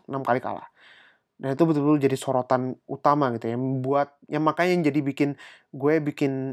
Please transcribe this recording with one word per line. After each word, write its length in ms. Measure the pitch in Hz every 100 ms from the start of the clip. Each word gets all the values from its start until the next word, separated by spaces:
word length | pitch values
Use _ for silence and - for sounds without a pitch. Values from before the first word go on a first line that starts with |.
enam 160 | - 139
kali 240 | 131 123
kalah. 240 | 107 98 - _ - - - _ _ -
Dan 160 | 135 135
itu 80 |
betul-betul 400 | 170 147 143 151
jadi 140 | 135 131
sorotan 560 | - 127 123 127 127 127
utama 480 | - 139 143 147 139
gitu 160 | 117 113
ya, 80 | 120
yang 80 |
membuat, 560 | 131 131 131 139 143 _ -
yang 160 | 151
makanya 480 | 156 151 175 180 151
jadi 80 | 143
bikin 400 | 139 139 143 143 - - _
gue 320 | 139 139 160
bikin 480 | 147 143 143 135 131